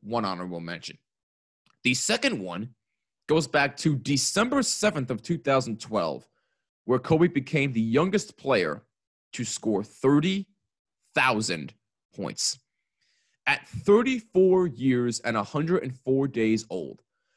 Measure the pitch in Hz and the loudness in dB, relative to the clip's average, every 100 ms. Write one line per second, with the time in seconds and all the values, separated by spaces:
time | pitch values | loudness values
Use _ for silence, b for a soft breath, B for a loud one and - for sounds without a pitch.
0 | 101 117 98 90 90 85 85 85 - - | -6 -4 -4 -6 -8 -10 -10 -12 -14 -18
1 | _ _ _ _ _ _ _ _ 123 127 | _ _ _ _ _ _ _ _ -2 -2
2 | - 233 269 147 90 87 120 _ _ _ | -2 0 0 -2 -6 -8 -10 _ _ _
3 | _ _ - 156 156 147 139 - 160 139 | _ _ 0 0 2 0 0 0 -2 0
4 | 135 139 - 196 240 277 - - 208 156 | 0 -2 0 0 2 2 0 0 0 0
5 | 127 113 - 170 139 135 110 107 - 107 | -4 -6 -4 -4 2 0 0 -8 -4 -2
6 | 82 69 _ _ _ _ _ _ - 127 | -2 -4 _ _ _ _ _ _ -2 -2
7 | - 160 175 143 127 151 139 113 113 127 | 2 4 4 2 -2 -2 0 0 2 2
8 | 190 202 - - 135 117 80 71 _ _ | 2 0 -2 -8 0 2 2 -4 _ _
9 | _ _ _ - 120 - 113 98 104 - | _ _ _ -8 -8 -4 -2 -2 -4 -2
10 | 135 143 175 190 190 _ _ _ _ _ | 4 4 2 -2 -6 _ _ _ _ _
11 | _ 147 131 110 104 82 67 _ _ _ | _ 0 2 2 -2 -6 -8 _ _ _
12 | _ - 82 - - - _ _ _ _ | _ -10 -8 -4 -6 -6 _ _ _ _
13 | _ _ _ _ - 139 - 113 - 208 | _ _ _ _ -4 -4 -4 -4 4 4
14 | 254 254 - 185 185 185 180 113 131 123 | 4 -2 0 4 6 4 2 0 2 2
15 | 120 110 117 113 101 147 160 180 127 127 | 0 -2 -2 -2 -2 -4 0 0 -2 -8
16 | - 135 139 117 110 110 110 92 71 - | -2 0 0 0 2 2 -2 -8 -8 -12
17 | _ _ _ | _ _ _